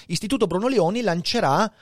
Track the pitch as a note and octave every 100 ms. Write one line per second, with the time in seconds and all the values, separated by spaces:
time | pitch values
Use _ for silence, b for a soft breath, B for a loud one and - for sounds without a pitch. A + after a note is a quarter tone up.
0 | B F3 G#3+ C4+ G3+ F3 A#3+ B3+ E3 A3+
1 | G#3+ E3+ - A#3 D#3 D3 G#3+ b